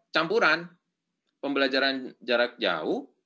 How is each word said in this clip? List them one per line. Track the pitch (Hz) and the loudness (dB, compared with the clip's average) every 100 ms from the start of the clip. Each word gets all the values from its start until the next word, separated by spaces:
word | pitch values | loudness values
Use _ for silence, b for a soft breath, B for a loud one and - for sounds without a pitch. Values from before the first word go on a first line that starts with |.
| _ 156 | _ -2
campuran | 165 220 180 160 175 _ _ _ _ _ _ _ | 0 2 2 2 -2 _ _ _ _ _ _ _
pembelajaran | 139 139 135 135 135 135 127 - | -4 0 2 2 0 -2 -8 -10
jarak | 120 120 120 - | -2 0 0 0
jauh | 104 85 87 214 - _ | -2 -2 -2 -4 -6 _